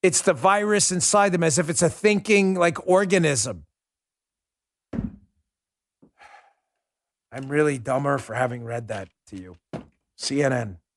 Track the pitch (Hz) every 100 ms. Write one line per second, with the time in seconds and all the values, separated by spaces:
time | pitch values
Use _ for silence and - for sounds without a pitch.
0 | 185 - - 151 185 202 208 208 - 185
1 | - 208 202 175 170 151 160 165 170 -
2 | 208 208 - 208 190 185 170 - - 185
3 | 196 190 160 135 127 95 76 _ _ _
4 | _ _ _ _ _ _ _ _ _ -
5 | - - _ _ _ _ _ _ _ _
6 | - _ - - _ _ _ _ _ _
7 | _ _ _ 127 135 147 151 139 117 131
8 | 143 135 - 113 127 120 117 117 113 107
9 | 95 _ _ 98 92 87 _ - - _
10 | _ _ - 139 135 127 110 90 _